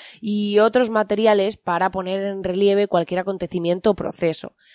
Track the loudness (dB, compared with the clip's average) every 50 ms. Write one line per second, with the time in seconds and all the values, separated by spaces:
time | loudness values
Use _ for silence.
0 | -20 -20 -20 -12 -6 -4 -4 -2 -2 2 4 4 4 4 4 2 0 2 0 -2
1 | 0 0 -2 2 4 4 4 4 2 -2 -4 -6 _ -4 -2 0 0 -2 -2 -4
2 | -6 -6 -6 -4 -4 -4 -6 -6 -6 -4 0 2 2 4 4 4 2 2 2 0
3 | 0 0 -4 -4 -4 -4 -6 -6 -8 -6 -4 -2 0 0 -2 2 2 0 0 0
4 | -2 -8 -6 -2 -2 -2 -2 -4 -10 -16 -18 _ _ _ -20